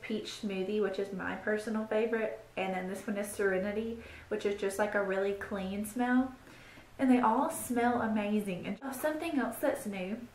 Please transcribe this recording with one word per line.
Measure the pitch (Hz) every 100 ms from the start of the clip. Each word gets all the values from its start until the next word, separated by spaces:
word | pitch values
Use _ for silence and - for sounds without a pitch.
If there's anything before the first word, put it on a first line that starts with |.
peach | - 214 - -
smoothie, | 208 190 190 214
which | 196 190
is | 196
my | 185 175 190
personal | - 214 233 220 220
favorite. | 220 233 226 220 - - -
And | 190
then | 185 185
this | 202 -
one | 202
is | 208
serenity, | - 196 185 202 208 226 233 - - -
which | 214 208
is | 202
just, | 196 196
like, | 208 208
a |
really | 196 190 196
clean | 202 - 202 190 202 214
smell. | 247 247 247 262 - - - - - - -
And | 269
they | 247
all | 220 240 311
smell | 320 - 240 240 240
amazing. | 226 214 208 214 196 175 180
And | 202
oh, | 269
something | 254 311 302 339 294
else | 240 -
that's | 285 - 208
new | 196 180 233 -